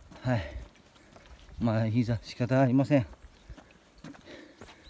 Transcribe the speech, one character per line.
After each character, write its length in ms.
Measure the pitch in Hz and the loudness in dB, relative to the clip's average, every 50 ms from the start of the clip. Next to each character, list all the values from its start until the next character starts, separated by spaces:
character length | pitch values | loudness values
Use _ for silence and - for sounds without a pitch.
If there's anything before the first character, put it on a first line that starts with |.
| - - - - | -20 -20 -14 -6
は 120 | - 123 123 | -2 -2 -2
い。 80 | 110 82 - - - - - _ - - - - - - - - - - - - - - - - - | -2 -2 -6 -10 -12 -14 -16 _ -20 -20 -20 -20 -20 -20 -20 -20 -20 -20 -20 -20 -20 -20 -16 -8 -4
ま 140 | 110 117 107 | -2 0 0
あ、 120 | 113 113 | 0 0
い 100 | 110 107 | 0 2
い 80 | 123 120 | 0 0
さ、 140 | 113 117 107 | 0 -2 -4
仕 160 | - - - | -4 -8 -6
方 240 | - 127 - 127 135 | -4 -2 2 4 4
あ 60 | 139 | 4
り 80 | 123 120 | 4 4
ま 100 | 135 135 | 2 4
せ 140 | - 147 139 | 4 4 2
ん。 80 | - - - - - - - - - - - - - - - - _ - _ - - - - - - - - - - - - - - - - - - | 2 0 -6 -20 -20 -20 -20 -20 -20 -20 -20 -20 -20 -20 -20 -20 _ -20 _ -20 -20 -20 -20 -20 -20 -20 -20 -20 -20 -20 -20 -20 -20 -20 -20 -20 -20